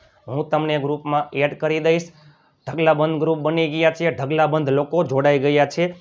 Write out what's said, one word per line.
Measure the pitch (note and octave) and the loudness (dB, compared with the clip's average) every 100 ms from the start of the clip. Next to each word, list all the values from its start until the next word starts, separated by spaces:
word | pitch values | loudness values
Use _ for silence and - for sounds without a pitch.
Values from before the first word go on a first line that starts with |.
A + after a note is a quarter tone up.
| _ _ - | _ _ -10
હું | C3+ D#3 | -8 -2
તમને | D3+ D#3 D3+ | -2 0 -2
ગ્રુપમાં | C#3 D3 D3+ D3 D3 C#3 | -2 -6 -4 -4 -4 -2
એડ | C#3+ D3 | -2 -2
કરી | D#3 D#3 | -4 0
દઈશ. | D#3 E3+ E3+ - - _ _ _ - | 0 0 -2 -14 -20 _ _ _ -10
ઢગલાબંધ | D3 D#3 D3 D#3 D#3+ | 0 2 2 0 0
ગ્રુપ | D#3+ D#3 | 0 0
બની | D3 E3 D#3+ | 0 0 0
ગયા | D#3 D#3+ | 2 0
છે, | D#3+ E3 | 2 -2
ઢગલાબંધ | - C3+ D#3 D3+ D#3 C#3 | -2 -2 0 2 0 0
લોકો | C#3 D3 E3 | 0 0 -2
જોડાઈ | D3+ C3+ C#3+ C#3+ | 0 2 2 2
ગયા | C#3+ D3 C#3 | 2 2 2
છે. | D#3+ F3 F3 | 0 -4 -4